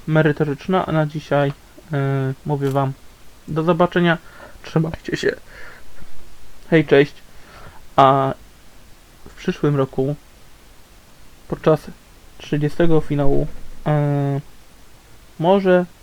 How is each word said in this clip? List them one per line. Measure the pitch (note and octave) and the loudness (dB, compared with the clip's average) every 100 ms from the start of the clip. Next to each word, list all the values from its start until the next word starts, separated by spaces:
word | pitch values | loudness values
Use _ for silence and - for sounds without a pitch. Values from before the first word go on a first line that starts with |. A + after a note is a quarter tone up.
| - | 0
merytoryczna, | D#3 D3+ D3 D#3 C3 - F#3 - | 2 2 0 -2 -4 -2 -2 0
a | |
na | D#3+ D3+ | -2 -2
dzisiaj, | D#3 - C#3+ C#3+ C#3+ - - - | -6 -2 0 0 -4 -16 -20 -8
yy, | C#3+ C#3 C3+ C3 C3 - | -4 -2 -2 -4 -6 -6
mówię | C#3+ C#3 | -4 -2
wam | C3+ C3+ C#3 - - - - - | -2 -4 -6 -18 -20 -20 -20 -8
do | D#3 | -4
zobaczenia. | D#3+ E3 F3 F3+ F3 E3 - - - - | -2 2 2 2 2 0 -6 -20 -20 -20
Trzymajcie | - D#3+ E3 - - - | -4 -2 -2 -6 -8 -4
się. | - - - - - - - - - - - - - - - | -4 -4 -14 -16 -16 -12 -10 -6 -4 -4 -4 -12 -12 -14 0
Hej, | E3 D3+ | 0 4
cześć. | C#3+ D3 - - - - - - - - - | 4 4 -2 -20 -20 -20 -20 -20 -18 -4 4
A | C3+ C#3 C3+ - - - - - - - - - - | 4 4 0 -4 -14 -20 -20 -20 -20 -20 -20 -20 -20
w | |
przyszłym | - - F3 D3+ C#3+ | -8 -8 -2 0 0
roku | C3+ - C3+ D3 - - - - - - - - - - - - - | -2 -2 -4 -4 -12 -20 -20 -20 -20 -20 -20 -20 -20 -20 -20 -20 -12
podczas | D#3+ - D#3 - - - - - - | -2 0 0 -2 -20 -20 -20 -20 -20
trzydziestego | - D3+ D3 - E3 D#3 | -6 -2 -2 2 6 6
finału, | - C#3+ C#3+ C#3+ D3+ - - - - | 2 4 4 4 0 -6 -10 -6 -2
e, | D3+ D3 C#3+ C#3 C#3 - - - - - - - - - - | 0 0 0 -2 -4 -8 -20 -20 -20 -20 -20 -20 -20 -20 -4
może | E3 G3 F#3+ F3+ F3 - | 2 2 4 2 2 -8